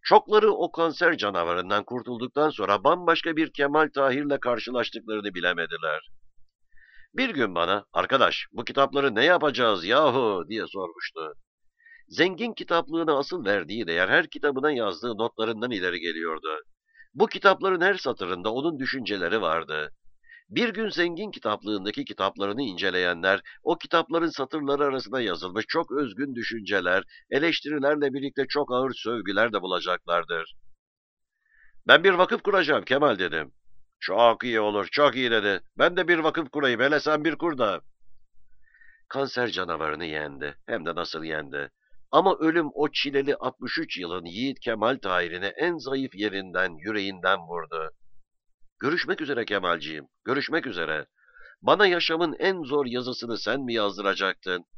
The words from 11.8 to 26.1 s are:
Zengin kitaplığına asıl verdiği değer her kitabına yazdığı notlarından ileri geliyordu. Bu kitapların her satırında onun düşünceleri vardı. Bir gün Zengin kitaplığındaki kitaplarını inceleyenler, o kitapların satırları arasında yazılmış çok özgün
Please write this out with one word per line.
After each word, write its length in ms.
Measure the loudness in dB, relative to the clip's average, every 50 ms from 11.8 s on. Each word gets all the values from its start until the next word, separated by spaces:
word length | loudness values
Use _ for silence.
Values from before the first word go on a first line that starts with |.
| _ -20 -20 -20 -20 _
Zengin 460 | 0 0 0 0 0 -4 -6 -6 -6
kitaplığına 640 | -10 -4 0 0 0 0 0 -4 -2 0 2 2 0
asıl 280 | 0 -2 -6 -4 0
verdiği 420 | 0 0 0 0 -4 -6 -6 -4 -2
değer 220 | 2 2 2 4
her 200 | 4 2 2 0
kitabına 420 | -6 -2 -2 -2 0 0 0 0
yazdığı 460 | 0 0 -2 -2 -4 -4 -6 -6 -4 -2
notlarından 540 | -2 -4 _ -2 -2 -2 -2 -4 -4 -4
ileri 280 | -4 -2 -2 -2 -2 -2
geliyordu. 500 | -4 -4 -4 -4 -4 -4 -6 -4 -6 -6 -6 -6 -10 _ _ _ _ _ _ _ -20 _ _
Bu 120 | 0 0 0
kitapların 540 | 0 2 4 4 4 4 2 0 0 2
her 120 | 2 2 2
satırında 600 | 2 -2 -4 -4 -2 -2 -4 -4 -2 -2 -4 -2
onun 260 | -2 -2 -2 -4 -2
düşünceleri 640 | -6 -6 -4 -6 -4 -4 -4 -2 0 0 0 0
vardı. 520 | 2 2 0 0 -2 -4 -4 -6 -6 -6 -10 _ _ -20 -20 _ _ -20 -20 -20 _ _
Bir 200 | -2 -2 -2 0
gün 200 | -2 -2 -4 -4
Zengin 420 | 0 0 -2 -2 -2 -4 -8 -8
kitaplığındaki 760 | -10 -6 -4 -4 -4 -2 -2 -4 -4 -2 -2 -4 -6 -6 -8
kitaplarını 560 | -8 -4 0 0 0 0 -2 -4 -4 -2 -2
inceleyenler, 800 | -4 -4 -4 -2 -2 0 0 2 2 2 0 2 2 2 2 2 0 -10 -20 -6 -2
o 140 | -2 -2 -2
kitapların 520 | -2 0 0 0 0 2 0 0 0 0
satırları 540 | -2 -4 -6 -4 -4 -4 0 0 0 2 2
arasında 380 | 0 0 -2 -6 -4 -4 -2
yazılmış 440 | -2 -2 -2 -4 -6 -6 -4 -6 -4 -2
çok 240 | -2 -2 -2 -2
özgün 440 | -2 -4 -4 -4